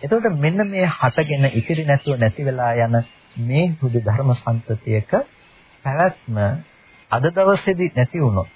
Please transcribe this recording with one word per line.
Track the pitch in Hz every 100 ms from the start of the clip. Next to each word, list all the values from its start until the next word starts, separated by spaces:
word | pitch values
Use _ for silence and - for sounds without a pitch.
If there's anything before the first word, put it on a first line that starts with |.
එතකොට | 143 226 220 160
මෙන්න | 151 185
මේ | 208 196 180
හටගෙන | 139 131 - 151 143 135
ඉතිරි | 117 - 160
නැතුව | 151 139 - 131
නැති | 110 -
වෙලා | 139 127 120
යන | 117 117 117 117 - _ -
මේ | 117 135 175
හුදු | 160 131 120
ධර්ම | 104 113 139
සංතතියක | 123 - 117 - 110 - 110 107 208 285 _ - _ _ _
පැවැත්ම | 135 139 180 - - 107 101 156 - _ _ - _
අද | 117 147
දවසේදී | 175 190 196 - 185 180
නැති | - 127 175
වුණොත් | 139 98 -